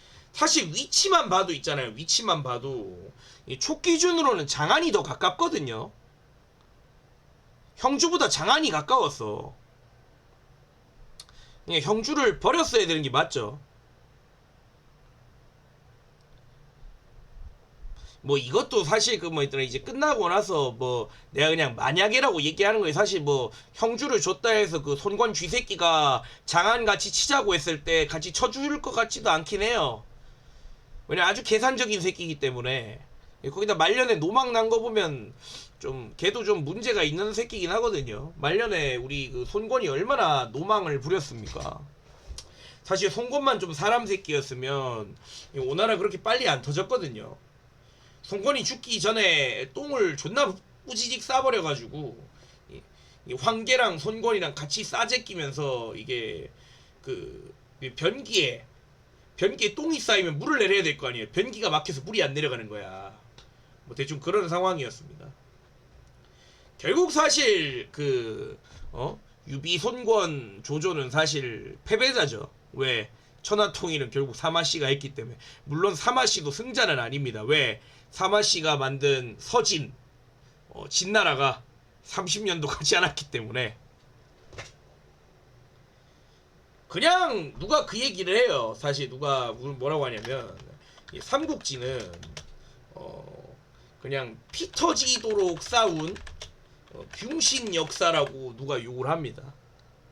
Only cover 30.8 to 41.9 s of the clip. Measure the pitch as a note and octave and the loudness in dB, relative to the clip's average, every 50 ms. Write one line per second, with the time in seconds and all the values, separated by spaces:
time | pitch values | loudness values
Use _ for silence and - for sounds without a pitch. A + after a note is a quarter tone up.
30.8 | - - - - - - C#3+ F3+ F3 F#3 G3+ B3+ A#3+ - G#3+ G#3+ A#3+ C4 C4 A3+ | -20 -20 -18 -18 -8 -4 0 2 4 4 2 2 2 2 2 4 4 4 2 2
31.8 | B3+ G#3 G#3+ F#3+ E3+ F#3 F3+ - F3+ E3 D#3 C#3+ C#3+ C3 B2+ B2 A#2+ B2+ C3 B2+ | 0 0 0 0 0 -2 -2 -2 -6 -8 -4 -2 -2 -2 -2 -2 -2 -2 -2 -2
32.8 | A2+ G#2 G#2+ - - - - - - - - - - C3+ C#3 F#3+ G#3 G#3 G3+ D#3 | -4 -6 -12 -16 -18 -20 -20 -20 -20 -20 -20 -12 -10 -8 -4 -2 0 0 2 4
33.8 | D#3+ F3+ A3 B3+ B3+ B3+ C4+ - D3+ E3+ G#3+ C4 C4 B3 A#3 A3+ A3 A3+ A3+ A3+ | 4 4 6 4 4 4 4 2 2 2 4 4 2 4 2 2 4 4 2 2
34.8 | A3 A#3+ A3 G#3+ F3+ D#3+ C#3+ B2 G#2+ F#2 - - - - - - - - - - | 2 2 0 0 0 0 -2 -6 -10 -14 -18 -20 -20 -18 -18 -18 -18 -20 -18 -12
35.8 | - - C3+ C3 A#2 G#2 - - E3 F#3+ G#3+ A#3+ G#3+ G3+ G#3 F3 C#3+ D3 F3+ A3+ | -10 -8 -8 -8 -10 -14 -10 -2 -2 0 0 0 0 0 2 2 0 -4 -6 -4
36.8 | A3 B3+ A3 G3+ D#3+ D3+ D3+ F3 G3+ G#3+ G#3 G#3+ A#3+ A#3 A#3 G#3 F3 E3+ F#3 A3+ | -2 0 2 2 2 2 0 -2 -2 -2 -2 -2 -4 -4 -4 -4 -4 0 0 0
37.8 | A#3+ A#3 G3+ D3 C3 A#2 G#2 A2+ C3+ D#3+ - D#3 C3 D3 F3 G#3+ A#3+ A3+ G3 E3 | 2 0 0 -2 -4 -4 -8 -8 -10 -12 -10 -4 -2 0 2 2 2 2 0 0
38.8 | D3 C3+ B2+ A#2+ B2 C3+ C#3+ C#3+ C3+ B2 A2 B2 B2 - - G#3 A3 G#3+ B3+ B3+ | 0 0 -2 -2 -4 -6 -6 -6 -6 -6 -6 -6 -6 -4 -4 -4 -2 0 0 0
39.8 | A3+ D#3 C3+ D3 G3 B3 C#4 B3+ G3 D#3+ F#3 - A#2+ A2+ A2+ C#3 F3 G3+ A3 G3+ | 0 0 0 0 0 2 2 4 4 4 4 2 2 -2 -4 -6 0 2 2 2
40.8 | F#3 D#3+ C#3+ C3 A#2+ D3 F#3 F#3+ C#3+ - B2 A2+ G#2 - - - - - - - | 2 0 -2 -4 0 0 0 0 -2 -4 -10 -12 -12 -10 -10 -8 -8 -8 -10 -10
41.8 | - - | -14 -18